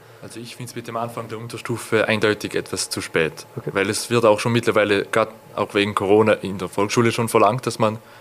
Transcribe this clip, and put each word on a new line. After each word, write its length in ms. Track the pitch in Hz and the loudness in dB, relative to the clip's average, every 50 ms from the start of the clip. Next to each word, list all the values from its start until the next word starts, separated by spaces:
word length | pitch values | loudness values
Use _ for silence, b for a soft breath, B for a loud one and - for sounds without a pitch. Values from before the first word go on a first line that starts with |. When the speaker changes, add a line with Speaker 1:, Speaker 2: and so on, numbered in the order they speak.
| B B B B B | B B B B B
Speaker 1:
Also 180 | 101 - 110 | -18 -16 -16
ich 160 | 120 117 - | -16 -16 -14
find's 180 | - 127 117 - | -14 -14 -12 -12
mit 140 | 120 113 117 | -14 -12 -10
dem 80 | 117 | -8
Anfang 320 | 113 117 117 117 120 113 113 | -8 -8 -8 -8 -10 -12 -10
der 80 | 113 | -12
Unterstufe 720 | 107 117 117 117 110 - - 120 107 - - 117 107 101 - | -12 -12 -12 -12 -12 -8 -6 -6 -6 -4 -2 0 0 2 2
eindeutig 460 | 110 107 101 107 104 104 - 95 - | 2 2 4 2 2 2 -2 -6 -4
etwas 340 | 90 87 - - 90 - - | -4 -6 -6 -6 -8 -6 -6
zu 140 | - 101 92 | -6 -8 -8
spät, 420 | - - 87 80 78 - - - - - 127 | -4 0 0 0 0 -2 -8 -18 -14 -14 -10
Speaker 2:
Okay. 140 | - 151 - | -8 -4 -2
Speaker 1:
weil 160 | 98 98 101 | 0 0 0
es 180 | 107 - - - | 0 -4 -2 0
wird 160 | 120 120 113 | 0 4 6
auch 160 | 110 107 104 | 6 4 4
schon 120 | - 120 117 | 2 0 0
mittlerweile, 520 | 120 117 113 98 107 104 101 101 98 - | 0 2 2 2 2 4 4 2 0 0
grad 240 | - - 113 110 - - - - - - | 0 0 0 0 0 -4 -20 -20 -12 -6
auch 200 | - 104 - - | -4 -4 0 2
wegen 200 | 104 101 104 101 | 0 0 2 0
Corona, 380 | - 101 92 104 107 110 107 101 | -2 2 4 6 6 6 6 4
in 240 | - - 95 95 | 2 0 -8 -6
der 120 | 95 92 90 | -6 -8 -6
Volksschule 440 | - - 101 104 - 123 117 117 110 | -2 -2 -2 0 2 2 2 2 2
schon 160 | - 117 113 | 0 -2 2
verlangt, 380 | - 113 107 101 117 127 - | 4 4 4 4 2 0 -4
dass 120 | 120 - - | -6 -2 0
man 200 | 117 107 110 113 B B B B | 0 0 0 -2 B B B B